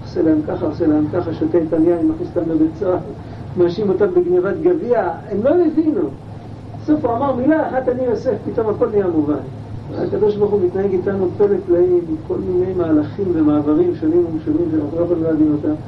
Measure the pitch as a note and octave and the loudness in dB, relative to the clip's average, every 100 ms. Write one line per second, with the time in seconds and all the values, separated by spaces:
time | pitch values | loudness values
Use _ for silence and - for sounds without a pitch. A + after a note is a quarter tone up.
0 | - F#3+ D#3+ D#3 - F3+ E3+ D3+ E3 D3+ | -8 -2 2 2 0 -4 -4 -2 0 2
1 | D3+ F3+ E3 D#3+ D#3 F3 D#3 E3 E3 E3+ | 0 -2 -4 -2 0 0 0 2 2 4
2 | D#3 D#3+ F3 F3 E3 D#3+ D#3 - G3 F3+ | 0 -2 -4 -4 -2 2 0 0 -2 -2
3 | - - - - - - F3 F3 G3+ F3+ | -4 -12 -14 -14 -10 0 0 2 0 2
4 | G3+ F3 F3 F3+ F#3 F#3 D#3+ F3+ A#3 A#3+ | 2 2 4 2 2 2 2 2 2 0
5 | F#3 - - G3+ A#3+ F4 E4 D4+ D#4+ A#3+ | 0 -4 -6 0 2 4 4 2 0 0
6 | C#3+ - - - - - - - - D4+ | -2 -6 -14 -16 -16 -16 -16 -12 0 2
7 | A#3+ A#3 C#4 A#3+ C4 D#4 - B3+ B3+ A#3+ | 2 0 0 0 2 2 2 0 -2 0
8 | B3+ G#3 C4 G#3 - A3 A3 - A#3 G#3 | 0 0 -2 -2 -2 -2 -2 0 2 2
9 | F#3 D#3+ D3 C#3+ - - - - - D3 | 2 0 0 -2 -4 -12 -12 -12 -10 -6
10 | - G3 G#3 G3+ G3+ G3+ F3+ F#3+ G3+ F#3 | -4 0 0 2 0 2 0 0 0 0
11 | F#3+ G3 F3+ - G3+ G3+ - F3 F3+ F3 | 0 0 -2 2 2 2 2 4 4 2
12 | E3+ D#3 - F3+ F#3+ F3+ F#3 F3+ E3 D3+ | 0 -6 -4 -4 0 0 0 0 2 2
13 | D3+ - F#3+ D#3+ D3+ D3 D3 D3+ F3 D#3 | 0 -2 -2 2 2 2 2 2 0 -2
14 | D#3+ F3 E3+ D#3+ D#3 D3+ E3 D#3 D3 E3 | 0 2 0 -2 -2 -2 0 -2 -2 -2
15 | E3+ F3 D#3+ D#3 D#3 D3 D3+ D3+ | -2 0 0 2 2 2 -2 -4